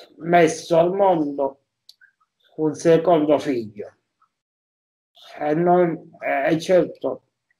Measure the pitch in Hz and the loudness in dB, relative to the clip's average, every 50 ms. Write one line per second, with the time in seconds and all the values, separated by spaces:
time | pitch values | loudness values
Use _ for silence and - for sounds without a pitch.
0 | - - _ - - 170 175 175 165 156 156 - - - 170 160 170 175 190 196 | -20 -20 _ -10 -2 2 4 4 4 4 0 -2 -4 0 2 2 2 2 2 2
1 | 196 190 180 160 147 143 139 143 139 135 135 _ _ _ _ _ _ _ _ _ | 2 2 2 0 -2 -4 -4 -4 -6 -6 -6 _ _ _ _ _ _ _ _ _
2 | _ _ _ _ _ _ _ _ _ _ _ - 156 151 143 - - 170 165 160 | _ _ _ _ _ _ _ _ _ _ _ -4 -4 -4 -2 0 2 2 2 4
3 | 165 180 170 156 151 151 147 131 - 147 131 120 113 104 - 104 92 - _ _ | 4 2 2 2 2 0 0 0 -2 -4 -6 -6 -8 -10 -14 -18 -18 -18 _ _
4 | _ _ _ _ _ _ _ _ _ _ _ _ _ _ _ _ _ _ _ _ | _ _ _ _ _ _ _ _ _ _ _ _ _ _ _ _ _ _ _ _
5 | _ _ _ _ - - - - 147 151 151 165 175 175 175 180 175 165 156 - | _ _ _ _ -20 -20 -12 -8 -4 -4 -2 0 2 2 2 2 2 0 -2 -6
6 | - - - - - 135 139 139 139 160 160 160 165 - 185 175 151 - - - | -12 -18 -16 -10 -6 -4 -4 -2 -2 -2 -2 -2 0 0 2 2 2 0 -6 -10
7 | - 135 113 - _ _ _ _ _ _ _ | -8 -8 -8 -10 _ _ _ _ _ _ _